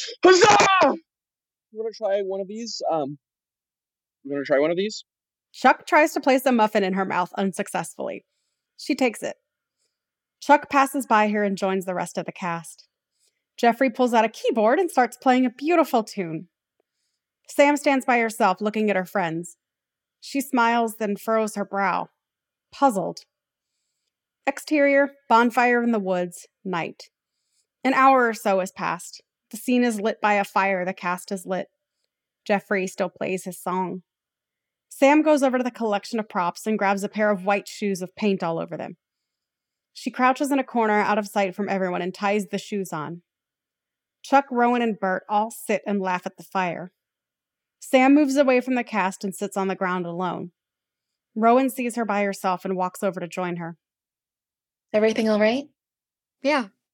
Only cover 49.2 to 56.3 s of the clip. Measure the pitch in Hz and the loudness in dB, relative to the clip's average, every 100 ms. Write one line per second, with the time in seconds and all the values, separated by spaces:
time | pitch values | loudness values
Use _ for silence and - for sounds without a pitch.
49.2 | 202 175 202 202 190 185 190 180 170 170 | -8 -6 -6 -4 -4 -2 -2 -4 -6 -6
50.2 | 185 - 175 _ _ _ _ _ _ _ | -6 -6 -10 _ _ _ _ _ _ _
51.2 | _ 220 226 247 269 254 240 233 214 202 | _ 0 4 4 2 -4 -6 -4 -4 -2
52.2 | 202 196 196 180 190 185 180 - 202 180 | -2 -2 -4 -4 -4 -4 -4 -2 -4 -4
53.2 | 175 190 180 175 165 165 _ _ _ _ | -8 -6 -6 -6 -10 -12 _ _ _ _
54.2 | _ _ _ _ _ _ _ 214 220 220 | _ _ _ _ _ _ _ 2 2 2
55.2 | 220 214 214 254 285 _ _ _ _ _ | 0 2 2 0 -6 _ _ _ _ _
56.2 | _ | _